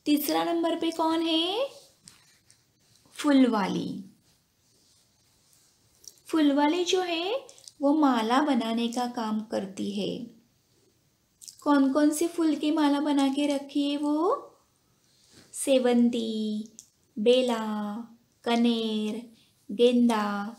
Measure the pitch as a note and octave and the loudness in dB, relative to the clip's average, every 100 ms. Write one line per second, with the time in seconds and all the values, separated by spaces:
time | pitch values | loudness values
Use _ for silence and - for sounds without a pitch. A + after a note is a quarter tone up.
0 | - D4 - D#4+ E4+ E4+ E4 E4+ E4 E4 | 0 0 0 -2 -2 -2 -2 -2 -4 -2
1 | D#4+ E4 E4 D#4+ E4+ G#4 C5+ - - _ | -2 0 0 0 -2 -4 -6 -10 -20 _
2 | - - _ _ _ _ _ _ _ _ | -20 -20 _ _ _ _ _ _ _ _
3 | _ - D4 C4+ B3 A3 F#3 F3 - - | _ -4 4 4 4 2 -2 -4 -6 -10
4 | - _ _ _ _ _ _ _ _ _ | -14 _ _ _ _ _ _ _ _ _
5 | _ _ _ _ _ _ _ _ _ _ | _ _ _ _ _ _ _ _ _ _
6 | - - - D#4+ D4 C#4 D4 F4 F4 F#4 | -20 -20 -4 2 2 2 2 0 0 -2
7 | F4+ E4 F4 C5+ - - - - C#4 D#4 | -2 -4 -4 -6 -8 -20 -20 -2 0 4
8 | C#4+ A#3+ A3 B3+ D4+ B3 A3+ A3+ A#3 B3 | 4 2 2 2 2 0 -2 -2 -2 -4
9 | B3 B3 A3 G#3+ G#3+ G#3+ F#3+ G3+ G3+ G3+ | -6 -4 -4 -6 -4 -6 -6 -8 -6 -4
10 | F3 - - - _ _ _ _ _ _ | -6 -6 -12 -18 _ _ _ _ _ _
11 | _ _ _ _ - - D4+ C#4+ C4+ C#4+ | _ _ _ _ -20 -6 2 2 4 4
12 | D4+ D4+ E4+ E4+ D#4+ C#4 D4+ D#4+ D4 C#4+ | 2 2 -2 0 0 0 0 2 2 0
13 | D4+ C#4+ C#4 C#4 D4 C#4 C#4 D4 C#4+ C#4+ | 0 2 2 0 -2 -2 -4 -4 -2 -2
14 | D4 D4+ F4+ C#5 - _ _ _ _ _ | -2 0 0 -2 -6 _ _ _ _ _
15 | _ _ _ - - - - C4 A#3+ A#3+ | _ _ _ -20 -18 -6 2 4 4 4
16 | A#3+ A#3 A3+ A3 G#3+ G#3+ G#3+ - - _ | 4 2 -4 -4 -4 -6 -8 -16 -20 _
17 | _ - G#3+ B3+ B3+ A3+ A3 G#3+ G#3 G#3+ | _ -2 2 4 2 -2 -4 -6 -6 -10
18 | A#3 - _ _ A#3+ A#3 A#3 A3+ A3+ G#3+ | -14 -20 _ _ -2 2 2 0 -2 -2
19 | G#3+ A#3 A#3+ - _ _ - G3+ A#3+ B3 | -4 -6 -12 -20 _ _ -8 2 4 4
20 | A#3+ A3 G#3 G3+ G#3 | 2 2 -2 -4 -8